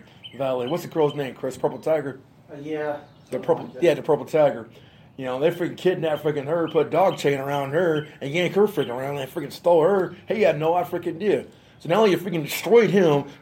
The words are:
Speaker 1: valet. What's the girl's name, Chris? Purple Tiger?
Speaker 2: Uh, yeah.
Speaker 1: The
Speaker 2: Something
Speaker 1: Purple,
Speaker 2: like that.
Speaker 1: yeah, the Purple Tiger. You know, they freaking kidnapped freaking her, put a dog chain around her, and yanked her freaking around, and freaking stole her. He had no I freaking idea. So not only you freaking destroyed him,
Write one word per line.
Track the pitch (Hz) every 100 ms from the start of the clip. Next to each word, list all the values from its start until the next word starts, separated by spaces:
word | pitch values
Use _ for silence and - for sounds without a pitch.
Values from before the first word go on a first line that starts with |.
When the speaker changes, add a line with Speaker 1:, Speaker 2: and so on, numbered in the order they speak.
| - - - 117
Speaker 1:
valet. | 135 127 123
What's | 165
the | 151
girl's | 165 147 139
name, | 135
Chris? | - 131 -
Purple | 151 127
Tiger? | 120 156 139 127 - _ _
Speaker 2:
Uh, | 143
yeah. | 147 151 151 147 - - -
Speaker 1:
The | 127
Speaker 2:
Something |
Speaker 1:
Purple, | 170 160
Speaker 2:
like | - 127
that. |
Speaker 1:
yeah, | 165
the | 139
Purple | 139 139 127
Tiger. | 156 143 117 113 - - - - -
You | 131
know, | 127
they | 160
freaking | - 160 -
kidnapped | 180 175 156 147
freaking | 151 147 135
her, | 170 160
put | 160 143
a |
dog | 156 190 147
chain | 147 139
around | 135 143 135
her, | 156 175 151 151 -
and | 139
yanked | 165 170 180
her | 208
freaking | 170 117
around, | 120 135 143
and | 135
freaking | 180 139
stole | - 170 170
her. | 165 202 170 - -
He | 214
had | 190 151
no | 160
I | 180
freaking | 175 175 175 160
idea. | 208 131 - - _ _
So | 147
not | 190
only | 220
you | 170
freaking | 180 165
destroyed | 147 - 170 233 196
him, | 196 170 143 135 -